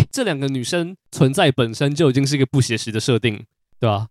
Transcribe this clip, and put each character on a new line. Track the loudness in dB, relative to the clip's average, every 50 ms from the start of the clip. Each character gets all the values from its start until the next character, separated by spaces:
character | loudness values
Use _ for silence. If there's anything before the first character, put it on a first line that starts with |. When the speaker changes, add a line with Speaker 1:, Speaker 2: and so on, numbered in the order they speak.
| 2
Speaker 1:
<laughs> | 2
Speaker 2:
这 | 0 -2 -2
两 | -2 -2
个 | -2 -4 -4
女 | -4 -4 -4
生 | -4 -2 -4 -4 -4 -8 -14 _ _ 0
存 | 2 2 2 4
在 | 4 2 2 2
本 | 2 -2 -2 -2
身 | -2 -2 -2 0
就 | 2 2 2
已 | 4
经 | 2 0
是 | 0 0
一 | 0
个 | 0
不 | 2 2 2
写 | 2 2 0
实 | -4 -4 -4
的 | -6 -4
设 | 0 0 0
定， | 0 0 -2 -2 -4 -10 -18 _ _ _ _ _ -4
对 | -2 0
吧？ | 0 -2 -4 -6